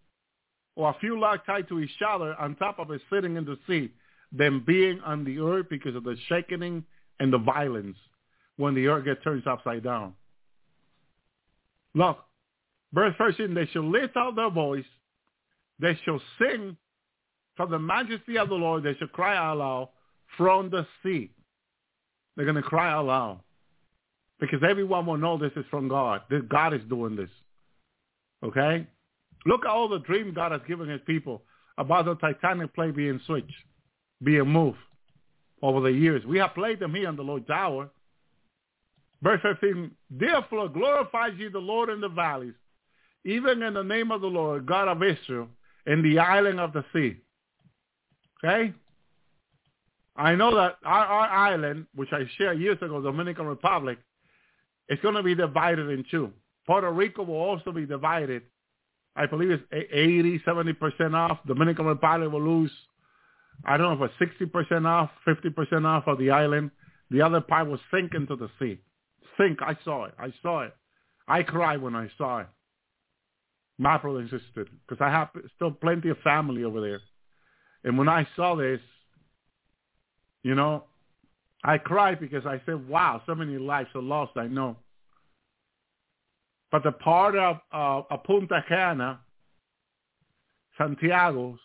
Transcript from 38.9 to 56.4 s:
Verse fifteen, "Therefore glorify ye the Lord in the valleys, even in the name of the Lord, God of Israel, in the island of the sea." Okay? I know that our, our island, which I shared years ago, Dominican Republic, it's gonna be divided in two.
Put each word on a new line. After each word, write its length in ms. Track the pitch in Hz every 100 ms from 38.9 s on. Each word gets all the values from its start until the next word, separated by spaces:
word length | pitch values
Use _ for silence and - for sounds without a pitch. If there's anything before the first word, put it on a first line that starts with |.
| _ _ _
Verse 180 | 156 202
fifteen, 500 | 208 180 202 180 170 - -
"Therefore 580 | 131 233 320 - 220 190
glorify 600 | 147 254 285 262 233 233
ye 200 | 185 214
the 100 | 190
Lord 300 | 185 226 233
in 100 | 208
the 80 | 202
valleys, 460 | 170 165 139 123 110 _ _ _ _ _ _
even 380 | - 220 254 247
in 120 | 226
the 100 | 202
name 260 | 190 220 226
of 120 | 214
the 40 | 190
Lord, 400 | 175 156 143 131
God 220 | 185 190
of 140 | 175
Israel, 460 | 190 160 - 123 117 - _ _ -
in 160 | 156
the 160 | 156 156
island 400 | 175 196 202 185
of 140 | 170
the 120 | 151 -
sea." 280 | 170 135 92 _ _ _ _ _ _ _ _ _ _ _ _
Okay? 360 | 160 202 226 170 _ _ _ _ _ _ _ _ _ _ _ _ _ -
I 180 | 151 175
know 180 | 226
that 240 | 220 180 -
our, 200 | 151 190
our 240 | 208 208 220
island, 580 | 190 202 180 147 147 160
which 180 | 135 135
I 120 | 147 131 -
shared 220 | 196 165
years 200 | 185 196
ago, 200 | 170 147
Dominican 440 | 139 143 175 170 156
Republic, 520 | 139 180 185 135 117 _ _ _ _ _ _ _ _ -
it's 140 | 143
gonna 200 | 208 208
be 120 | 185
divided 560 | 175 170 147 170 165 147
in 140 | 139 127
two. 220 | 165 120 -